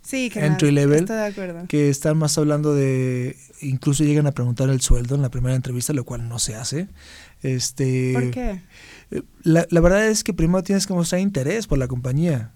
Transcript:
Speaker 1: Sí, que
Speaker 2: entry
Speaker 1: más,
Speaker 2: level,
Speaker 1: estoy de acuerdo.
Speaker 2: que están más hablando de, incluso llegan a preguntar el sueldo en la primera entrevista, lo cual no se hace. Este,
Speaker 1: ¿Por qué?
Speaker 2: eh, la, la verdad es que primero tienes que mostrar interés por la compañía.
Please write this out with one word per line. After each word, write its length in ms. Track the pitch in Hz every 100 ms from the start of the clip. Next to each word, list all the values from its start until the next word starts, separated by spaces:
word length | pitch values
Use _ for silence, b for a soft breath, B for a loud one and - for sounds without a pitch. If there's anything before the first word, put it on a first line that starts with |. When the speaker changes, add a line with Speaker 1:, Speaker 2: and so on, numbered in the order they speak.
Speaker 1:
Sí, 280 | - 269 247
que 120 | -
Speaker 2:
entry 260 | 151 156 151
Speaker 1:
más, 40 | 143
Speaker 2:
level, 240 | 143 151
Speaker 1:
estoy 140 | 190 220
de 80 | 208
acuerdo. 400 | 202 185 170 175
Speaker 2:
que 220 | 147 147
están 280 | 139 160 156
más 180 | 151 160
hablando 360 | 151 147 151
de, 640 | 143 135 131 127 127 123 - - -
incluso 420 | 143 131 147 139 151
llegan 200 | 147 147
a 40 |
preguntar 380 | 143 120 117 135
el 100 | 131
sueldo 320 | - 123 120
en 80 | 139
la 80 | 135
primera 260 | 123 123 131
entrevista, 360 | 123 123 123
lo 120 | 147 120
cual 220 | 120 113
no 120 | 117
se 160 | - 110
hace. 320 | 127 139 202 B B B B B
Este, 720 | 135 127 - - 131 127 127
Speaker 1:
¿Por 180 | 127 127
qué? 300 | 123 247 190 - B B B B
Speaker 2:
eh, 100 | - - _
la, 220 | - 165 170
la 100 | 170
verdad 260 | 170 196 220
es 160 | 214
que 100 | -
primero 300 | 180 165 185
tienes 240 | 190 196 196
que 60 |
mostrar 280 | 180 170 180
interés 460 | 196 196 131 214 208
por 100 | 139
la 100 | 127
compañía. 680 | 127 123 135 170 135 110